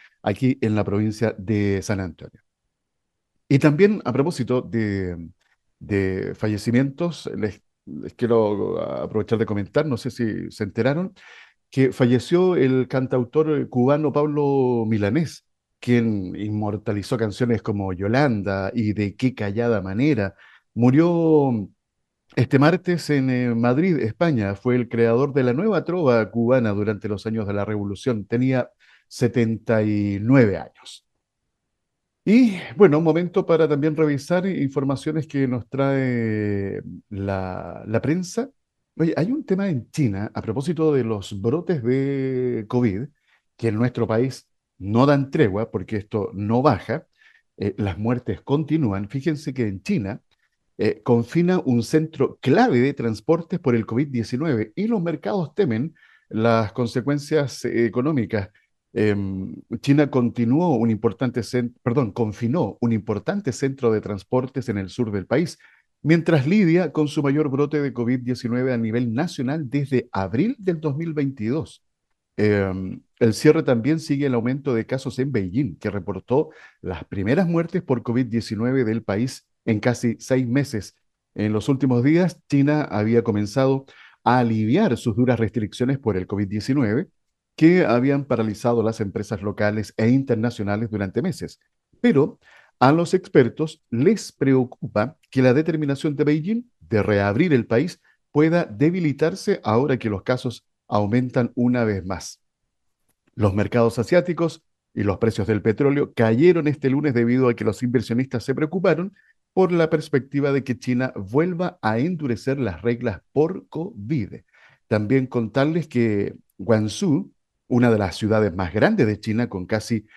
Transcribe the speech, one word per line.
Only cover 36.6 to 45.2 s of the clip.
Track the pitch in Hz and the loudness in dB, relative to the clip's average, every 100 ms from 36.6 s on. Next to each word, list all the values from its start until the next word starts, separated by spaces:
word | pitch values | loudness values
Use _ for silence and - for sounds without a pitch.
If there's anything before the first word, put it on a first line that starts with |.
| 98 98 - 90 - | -4 -8 -12 -18 -12
la, | 101 98 95 92 92 85 - - | -6 -4 -4 -4 -8 -12 -14 -4
la | 110 | -2
prensa. | 127 175 180 233 269 _ _ _ _ - | 0 -2 -4 -6 -8 _ _ _ _ -2
Oye, | 165 - | 0 0
hay | 185 | -2
un | 294 | -4
tema | - 190 196 | -2 -2 -2
en | 131 - | -4 -6
China, | - 123 98 104 | -2 -2 -2 -6
a | - | -6
propósito | - 107 143 160 156 | -6 -4 -4 0 2
de | 139 | 2
los | 113 104 - 101 | 0 -4 -6 -4
brotes | 113 156 180 160 | -2 -2 -2 -2
de | 113 131 139 139 131 127 127 117 104 | 0 0 0 -2 -4 -2 -2 -4 -2
covid, | 123 120 95 139 _ _ _ _ _ | 0 2 0 -6 _ _ _ _ _
que | 117 | -2
en | 107 | 0
nuestro | 123 123 110 | 0 0 0
país | 110 135 - _ _ _ _ | 0 0 -4 _ _ _ _
no | 98 113 143 | 0 4 6
dan | 139 | 4